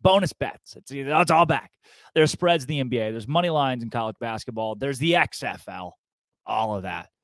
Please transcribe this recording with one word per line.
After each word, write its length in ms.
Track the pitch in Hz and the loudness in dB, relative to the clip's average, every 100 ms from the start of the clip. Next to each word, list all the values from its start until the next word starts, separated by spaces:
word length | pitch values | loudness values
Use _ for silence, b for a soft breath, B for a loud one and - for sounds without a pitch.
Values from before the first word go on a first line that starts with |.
Bonus 300 | 185 190 190 | 6 4 2
bets. 440 | - 117 - - - | -4 -8 -8 -18 -20
It's, 140 | - | -14
it's 400 | 139 135 151 170 | -10 -2 0 4
all 160 | 160 170 | 4 4
back. 260 | 143 - _ b b b | 2 -4 _ b b b
There's 160 | - 156 | 4 4
spreads 340 | - 175 170 | 4 2 2
in 40 | 127 | 0
the 120 | 147 | -4
N 80 | 131 | -2
B 100 | 120 | -2
A. 120 | 110 | -2
There's 140 | 113 107 | -4 -2
money 220 | 156 175 | 0 2
lines 320 | 156 139 123 | 0 0 -2
in 80 | 113 | -4
college 260 | 120 113 107 | -4 -4 -6
basketball. 540 | 117 110 - 110 110 107 | -8 -8 -8 -6 -6 -4
There's 220 | 139 135 | -6 -2
the 180 | 156 170 | 2 4
X 260 | 147 - | 2 -2
F 220 | 127 90 - | -8 -8 -12
L. 280 | 92 92 - _ _ _ _ | -12 -12 -14 _ _ _ _
All 320 | - 107 110 104 | -4 -2 0 -2
of 60 | |
that. 260 | 92 87 - _ | -4 -8 -10 _